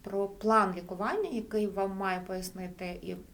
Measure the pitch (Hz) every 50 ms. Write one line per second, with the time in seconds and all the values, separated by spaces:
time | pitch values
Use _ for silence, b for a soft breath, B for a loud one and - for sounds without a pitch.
0 | - 202 196 196 202 196 202 - - 214 220 220 202 190 180 180 175 - 185 175
1 | 202 240 349 440 415 349 269 226 214 - - 214 214 202 190 196 196 196 190 190
2 | 196 190 185 180 180 - 190 185 185 185 - 185 185 180 180 - 185 180 175 -
3 | 175 180 180 180 180 -